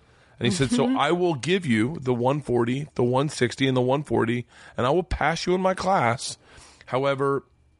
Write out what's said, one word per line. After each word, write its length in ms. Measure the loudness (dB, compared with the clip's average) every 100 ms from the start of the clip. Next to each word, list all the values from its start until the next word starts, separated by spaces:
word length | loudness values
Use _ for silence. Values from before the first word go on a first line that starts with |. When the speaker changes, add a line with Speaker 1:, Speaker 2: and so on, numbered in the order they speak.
| _ _ _ -4
Speaker 1:
And 80 | -2
he 60 |
said, 160 | 0 0
"So 160 | 2 2
Speaker 2:
Mm-hmm. 120 | 2
Speaker 1:
I 140 | 0
will 200 | 2 0
give 300 | 0 0 0
you 320 | 2 2 2 -2
the 120 | -2
one 300 | 0 0 0
forty, 460 | 0 0 0 -2 -4
the 80 | -2
one 280 | 0 2 -2
sixty, 360 | 0 -2 0 0
and 80 |
the 60 | 2
one 220 | 2 0
forty, 420 | 0 0 0 -2 -6 -16 -12 -2
and 100 | 0
I 40 |
will 120 | 0
pass 440 | -2 -2 0 0 -2
you 80 |
in 80 | 0
my 100 | 0
class. 640 | -2 0 2 2 0 -6 -14 -20 -20 -20 -20 -6
However, 580 | -2 0 0 0 -2 -6 _ _